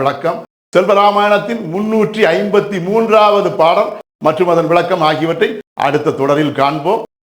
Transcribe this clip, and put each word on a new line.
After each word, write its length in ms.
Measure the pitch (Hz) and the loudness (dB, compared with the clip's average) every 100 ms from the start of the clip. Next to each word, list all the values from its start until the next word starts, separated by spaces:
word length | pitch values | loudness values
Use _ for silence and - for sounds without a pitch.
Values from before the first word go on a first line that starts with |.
விளக்கம். 420 | 135 139 165 180 - _ _ | -2 -2 -6 -6 -10 _ _
செல்வராமாயணத்தின் 880 | - 190 208 202 202 208 202 - 233 180 | 0 2 4 4 2 2 0 -2 -8 -6
முன்னூற்றி 520 | 175 214 220 208 220 190 | -6 -2 0 0 2 2
ஐம்பத்தி 460 | 175 208 202 - 196 170 | 2 0 0 0 -4 -2
மூன்றாவது 640 | 220 226 214 214 208 180 151 | -2 2 4 4 2 0 0
பாடல் 300 | 160 175 220 - - - 151 | 2 2 -2 -6 -18 -4 -2
மற்றும் 260 | 156 180 | 0 0
அதன் 180 | 170 156 | 0 2
விளக்கம் 340 | 170 170 185 156 | 0 0 0 0
ஆகியவற்றை 420 | 151 160 160 190 - - - 143 | 0 -2 -2 -2 -4 -12 -4 -2
அடுத்த 300 | 147 151 135 | 0 -2 -2
தொடரில் 340 | 139 143 151 131 | 0 0 0 0
காண்போம். 420 | 139 151 151 226 226 _ _ | -2 -2 -2 -4 -6 _ _